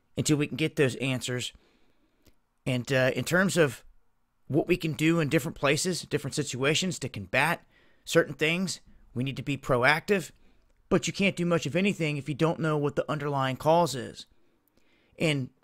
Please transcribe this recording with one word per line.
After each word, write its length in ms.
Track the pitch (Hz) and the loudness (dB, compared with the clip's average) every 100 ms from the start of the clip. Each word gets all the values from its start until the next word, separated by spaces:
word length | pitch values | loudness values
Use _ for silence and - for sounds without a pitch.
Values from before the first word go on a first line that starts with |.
| _ - | _ -4
until 200 | 127 147 | 0 2
we 100 | 147 | 0
can 100 | 127 | -2
get 180 | 156 156 | -2 2
those 200 | 135 110 | 0 0
answers. 560 | 135 127 - 123 113 - _ _ _ _ _ _ _ _ _ _ - | -4 -4 -4 -6 -8 -12 _ _ _ _ _ _ _ _ _ _ -4
And, 260 | 127 117 | -4 0
uh, 200 | 135 131 123 | 2 2 0
in 80 | |
terms 340 | 127 175 190 160 | 0 2 2 4
of 260 | 147 113 - - _ _ _ _ - | 2 0 -14 -20 _ _ _ _ -4
what 200 | 139 - | 0 2
we 100 | 175 | 0
can 160 | 160 | -2
do 260 | 131 156 170 | 0 0 2
in 100 | 147 | 2
different 280 | 156 135 - | 0 -2 -2
places, 440 | 139 147 190 170 | 0 0 0 -4
different 320 | - 143 135 131 | -4 -6 -4 -6
situations 640 | 143 123 135 151 185 - | -6 -2 0 0 0 -4
to 100 | 127 | -8
combat 560 | - 95 127 147 170 _ _ _ _ - | -10 -2 2 2 0 _ _ _ _ 0
certain 300 | 165 165 151 | 2 2 2
things, 440 | 156 170 185 - - - - | 0 0 -2 -6 -14 -20 -12
we 100 | 117 | -6
need 140 | 135 131 | -6 -6
to 60 | |
be 140 | 127 135 | -6 -4
proactive. 720 | - 127 127 156 - 202 151 - - _ _ _ - | 0 2 4 2 2 0 -2 -12 -20 _ _ _ 0
But 200 | 190 - | 0 0
you 60 | |
can't 220 | - 196 - | 0 0 0
do 100 | 175 | 0
much 200 | 170 147 | 0 0
of 100 | 143 | 0
anything 420 | 196 - 156 147 | 0 0 -2 -4
if 120 | 135 | -4
you 60 | 135 | 0
don't 240 | 160 - | 0 0
know 180 | 156 151 | -2 0
what 180 | 143 - | 0 -2
the 140 | - | -2
underlying 460 | 147 143 143 131 127 | -4 -2 -2 -2 0
cause 380 | 151 165 170 127 | 4 4 4 -2
is. 320 | 107 - - _ _ _ _ _ _ _ _ - | -10 -12 -20 _ _ _ _ _ _ _ _ -4
And 320 | 160 143 127 _ | 0 0 -2 _